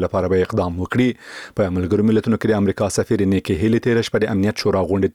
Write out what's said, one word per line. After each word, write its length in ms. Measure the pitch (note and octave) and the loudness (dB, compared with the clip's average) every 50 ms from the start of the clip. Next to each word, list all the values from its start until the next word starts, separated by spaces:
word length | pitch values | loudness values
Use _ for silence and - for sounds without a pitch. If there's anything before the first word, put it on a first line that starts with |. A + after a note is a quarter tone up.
| F2+ | 0
لپاره 280 | F2 - F#2+ F2+ F2+ F#2+ | 0 0 0 0 2 2
به 120 | F#2 F#2 - | 2 0 0
اقدام 300 | - G#2 F#2 F2+ E2+ F2 F2+ | 0 -2 -2 -2 -4 -6 -6
وکړي. 260 | - - A#2+ B2+ B2 A2+ - - - - - - - - | -2 0 0 0 0 0 -4 -10 -18 -18 -18 -18 -8 -4
په 180 | - G#2 F#2 F2+ F#2 | -2 -2 0 0 -2
ملګرو 280 | F2+ E2+ G#2 G2+ G#2 A2+ | -2 0 0 2 2 4
ملتونو 260 | A2 G#2+ - A#2+ A2 G2+ | 2 2 2 0 0 0
کې 100 | - G#2+ G#2+ | 0 0 0
د 80 | G2+ | 2
امریکا 280 | G2+ G2 F#2+ - A2 F#2+ - - | 2 0 0 0 -2 -2 -2 -2
سفیر 260 | - - A2+ G2+ G2+ F#2+ G2 | -2 0 0 0 2 2 0
نیکي 260 | F#2+ - - G2 E2+ G2+ | 0 0 -2 -2 0 0
هیلي 200 | A2 A2+ A#2 - B2+ | 2 2 2 2 2
تېره 200 | A#2 A#2 A2 - | 0 0 0 0
شپه 160 | - A2 G#2+ | -2 0 0
د 80 | G#2+ A2+ | 0 0
امنیت 280 | F#2+ G2 G#2 G#2+ - - | 0 0 0 -2 -2 -2
شورا 220 | G#2+ G2 F#2+ F#2 | 0 0 0 0
غونډې 240 | D#2+ F#2+ G2 F#2+ F#2 | 0 0 0 0 0